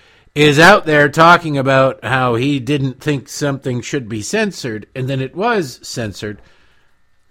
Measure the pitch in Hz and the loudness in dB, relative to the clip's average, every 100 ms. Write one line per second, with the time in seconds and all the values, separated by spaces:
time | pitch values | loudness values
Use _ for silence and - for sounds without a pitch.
0 | _ _ _ 147 151 143 170 208 156 151 | _ _ _ 2 4 6 6 6 4 2
1 | 147 147 170 170 160 143 131 135 135 - | 2 4 6 6 2 -2 2 2 2 -2
2 | 110 131 123 117 139 143 117 147 135 123 | -4 -2 0 0 -2 -2 -2 -2 -4 -6
3 | 151 143 - - 143 135 135 123 110 147 | -4 -4 -6 -6 -4 -4 -6 -6 -6 -8
4 | 110 110 101 214 214 - 123 107 - 131 | -6 -10 -6 -4 -4 -6 -10 -10 -12 -10
5 | 131 135 131 165 226 220 139 - - 131 | -6 -6 -6 -4 -2 -2 -4 -10 -14 -10
6 | 110 90 107 104 _ _ _ _ _ _ | -8 -8 -12 -12 _ _ _ _ _ _
7 | _ _ _ | _ _ _